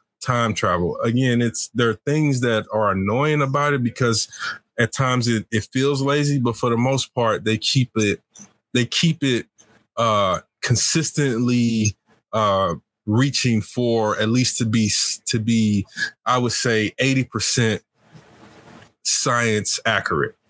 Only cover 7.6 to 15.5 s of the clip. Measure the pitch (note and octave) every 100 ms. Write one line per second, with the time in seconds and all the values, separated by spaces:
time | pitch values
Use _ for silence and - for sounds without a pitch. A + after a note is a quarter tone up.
7.6 | - C3+ A#2+ A2 G#2 G2+ _ - - _
8.6 | _ B2 B2 - E3 D#3+ C#3 C3 - _
9.6 | _ _ _ - A#2 G#2+ G2 F2 - _
10.6 | - A#2+ - D#3+ D3 - C#3 A#2 B2 A#2+
11.6 | A#2 A2+ G#2 - _ _ _ A2 G#2+ G2
12.6 | F#2+ D#2 - _ - A2 C#3 - B2+ A2+
13.6 | - - A#2+ A#2 G#2+ G#2 A2 B2 B2+ -
14.6 | A2+ A2+ G#2+ - - - - A#2+ A2